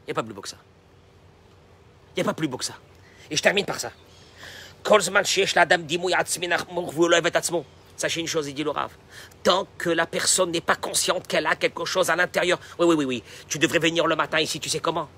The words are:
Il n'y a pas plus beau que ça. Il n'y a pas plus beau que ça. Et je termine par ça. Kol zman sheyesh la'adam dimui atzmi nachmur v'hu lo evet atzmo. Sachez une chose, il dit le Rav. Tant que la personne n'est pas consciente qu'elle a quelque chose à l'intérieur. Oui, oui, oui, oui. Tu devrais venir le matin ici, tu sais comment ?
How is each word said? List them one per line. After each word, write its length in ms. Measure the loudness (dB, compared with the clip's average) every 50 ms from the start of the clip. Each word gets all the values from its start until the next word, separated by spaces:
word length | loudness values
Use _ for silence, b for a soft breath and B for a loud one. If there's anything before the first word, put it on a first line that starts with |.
| _
Il 40 | -8
n'y 40 |
a 20 | -6
pas 100 | -6 -6
plus 100 | -6 -10
beau 80 | -12
que 80 | -12 -14
ça. 80 | -16 -16 -20 _ _ _ _ _ -20 -20 _ -20 _ -20 _ -20 -20 _ -20 -20 -20 -20 -20 -20 -20 -20 -20 -20 -20 -20 -20 -10
Il 40 | -4 -2
n'y 40 |
a 40 | -2
pas 80 | -2 -2
plus 140 | -2 -4 -4
beau 100 | -4 -4
que 80 | -8
ça. 100 | -8 -10 -12 -20 -20 -20 B B B B B B B
Et 80 | -4 2
je 40 |
termine 240 | 2 2 2 2 -2
par 140 | -2 -6 -6
ça. 120 | -8 -10 -10 -14 -20 B B B B B B B B B B B B B B B 2
Kol 180 | 6 6 6
zman 220 | 6 4 0 0 2
sheyesh 320 | 2 0 0 0 2 4
la'adam 280 | 4 6 6 4 2 2
dimui 300 | -2 -6 -4 -2 0 0
atzmi 340 | 0 0 -2 -4 -6 -2 -2
nachmur 440 | -2 -2 -2 -4 -6 -6 -6 -6
v'hu 180 | 2 2 4 6
lo 80 | 6 4
evet 180 | 4 2 0
atzmo. 300 | 0 0 0 -4 -4 -4 -6 -18 -20 -20 -20 -10
Sachez 240 | -4 -4 -2 -2 -2
une 80 | -4 -2
chose, 200 | -2 -2 -4 -4
il 60 | -6
dit 100 | -4 -4
le 80 | -4
Rav. 200 | -2 -4 -4 -6 -8 -18 -20 B B B B B B -2
Tant 260 | 2 2 2 2 2 -4 -8 -6
que 120 | -2 -2
la 160 | 0 0 0
personne 460 | -2 -2 -4 0 0 2 2 2 0
n'est 100 | 0 -4
pas 140 | -2 -2 -2
consciente 520 | -2 -2 -4 -2 -2 0 0 -2 -4 -4 -2
qu'elle 200 | -2 0 2 0
a 80 | -2
quelque 300 | 0 0 -2 -2 -4 -8
chose 240 | -4 0 0 2 2
à 60 | 2
l'intérieur. 440 | 0 0 0 0 0 2 2 0 0 B B B B
Oui, 100 | 4 4
oui, 80 | 4
oui, 100 | 4 2
oui. 180 | -2 -2 -6 B B B B B B
Tu 100 | -4 0
devrais 220 | 0 2 2 2
venir 260 | 2 2 0 2 0
le 100 | 0 2
matin 240 | 0 -2 0 0 -2
ici, 200 | 0 0 -4 -6
tu 100 | -4 -4
sais 100 | -4 -2
comment ? 300 | -2 -2 -2 -2 -6 -8 -12